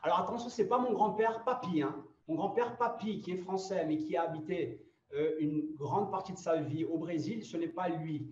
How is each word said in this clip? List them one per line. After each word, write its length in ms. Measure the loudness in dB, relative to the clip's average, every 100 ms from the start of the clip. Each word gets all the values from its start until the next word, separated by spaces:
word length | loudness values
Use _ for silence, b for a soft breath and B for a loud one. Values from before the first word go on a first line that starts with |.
Alors 160 | 2 2
attention, 300 | 2 -2 -2
c'est 180 | 0 4
pas 120 | 4
mon 120 | 4
grand-père 540 | 2 2 4 2 2 -2
Papy, 360 | -2 0 2
hein. 140 | 0 -2 -12 _ -4
Mon 80 | 0
grand-père 400 | 0 2 0 2
Papy, 460 | 0 0 -2 -2
qui 100 | -2
est 60 | -4
français, 480 | -2 -2 0 0 2
mais 120 | 0
qui 200 | 0 0
a 60 |
habité, 600 | 0 -2 -4 -2 -2 -6 B B _
euh, 220 | 0 2 2
une 340 | 0 0 -2 -4
grande 360 | 0 0 0
partie 220 | -2 -4
de 40 | -4
sa 200 | 2 2
vie 260 | 2 -2
au 140 | 0 -2
Brésil, 480 | -2 -2 -2 -4 -6
ce 100 | -4
n'est 140 | -4
pas 180 | -2 -2
lui. 400 | -2 -2 -4 -6